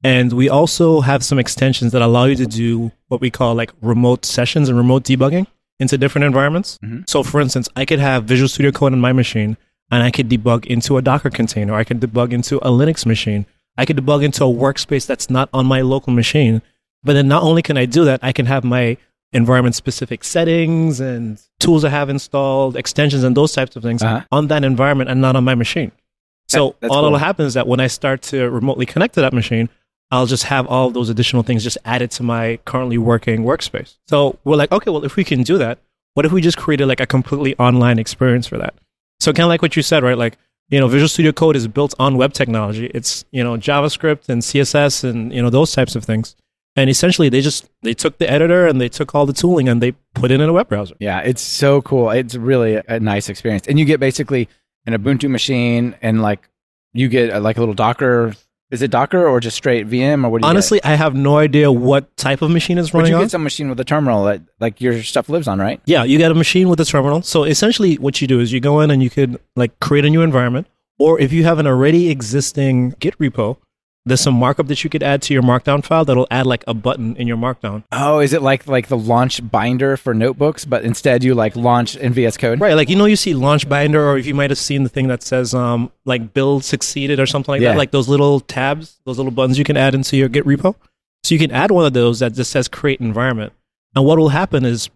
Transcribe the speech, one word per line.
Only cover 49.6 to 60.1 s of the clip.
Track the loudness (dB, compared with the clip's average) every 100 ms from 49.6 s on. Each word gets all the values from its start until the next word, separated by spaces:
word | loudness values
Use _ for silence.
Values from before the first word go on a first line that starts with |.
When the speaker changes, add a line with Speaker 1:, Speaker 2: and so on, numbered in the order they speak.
| 2
Speaker 1:
and | 2
they | 0 -4 _
put | -4 0
it | 2
in | 2
a |
web | 2 0
browser. | -4 -6 -8
Speaker 2:
Yeah, | -6 -4
it's | -4 -4
so | -6 0 2 2
cool. | 2 0 2
It's | 0 -2 -6
really | -2 0 2 0
a, | -2
a | -2
nice | 0 -2 -4
experience. | -8 -4 -4 0
And | 0
you | 2
get | 2
basically | 0 -2 -4 -4 -4 _ _ _ -6
an |
Ubuntu | -4 -2 -2 0
machine | -2 -2 -2 0 0 -2 -4
and, | -2 0
like, | 0 -4 _ _ _ _ _
you | -4 0
get, | 2 0
uh, | 0
like, | -2 0
a |
little | -2 0
Docker. | 0 2 2 2 0 -4 _ _ _
Is | -4
it | 0
Docker | 0 0 2 4
or | 2
just | -2 -4
straight | -2 -2 0
V | -2
M | 0